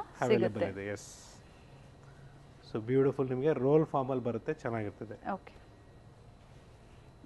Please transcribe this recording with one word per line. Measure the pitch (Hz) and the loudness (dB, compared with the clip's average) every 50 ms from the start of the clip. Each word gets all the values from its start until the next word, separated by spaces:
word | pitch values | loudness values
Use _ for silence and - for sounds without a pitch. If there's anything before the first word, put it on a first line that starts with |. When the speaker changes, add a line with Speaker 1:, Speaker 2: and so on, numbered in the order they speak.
| 415 - - - | -10 -8 -6 -2
Speaker 1:
ಅವೈಲೇಬಲ್ | 139 123 - 117 113 110 101 107 104 | 2 2 4 4 2 0 0 -2 -4
Speaker 2:
ಸಿಗುತ್ತೆ. | 95 92 98 | -4 -4 -6
Speaker 1:
ಇದೆ, | 98 104 | -6 -6
ಎಸ್. | 101 101 - - - - - - - - - - - - - - - - - - - - - - - - - - - - - - - - - - | -6 -8 -10 -14 -18 -18 -20 -20 -20 -20 -20 -20 -20 -20 -20 -20 -20 -20 -20 -20 -20 -20 -20 -20 -20 -20 -20 -20 -20 -20 -20 -20 -20 -20 -16 -8
So | - 117 | -8 -6
ಬ್ಯೂಟಿಫುಲ್ | 107 117 127 135 135 139 131 - 139 131 | -2 2 2 4 4 4 2 0 0 0
ನಿಮಗೆ | 131 127 135 156 156 | 0 0 2 2 2
ರೋಲ್ | 131 123 135 147 160 160 | 4 4 4 6 6 4
ಫಾರ್ಮ್ | - - 143 131 127 | 4 0 -2 0 0
ಅಲ್ಲಿ | 135 127 117 | -2 -2 -2
ಬರುತ್ತೆ, | 123 113 113 - - 156 | -2 -4 -4 -4 -6 -6
ಚೆನ್ನಾಗಿರ್ತದೆ. | - - 127 117 113 107 101 - - 120 107 110 - - - 202 | -4 -4 -4 -2 -2 -4 -6 -8 -10 -12 -12 -12 -10 -6 -6 -6
Speaker 2:
ಓಕೆ. | 185 - - - - - - - - - - - - - - - - - - - - - - - - - - - - - - - - - - - - - | -6 -8 -14 -20 -20 -20 -20 -20 -20 -20 -20 -20 -20 -20 -20 -20 -20 -20 -20 -20 -20 -20 -20 -20 -20 -20 -20 -20 -20 -20 -20 -20 -20 -20 -20 -20 -20 -18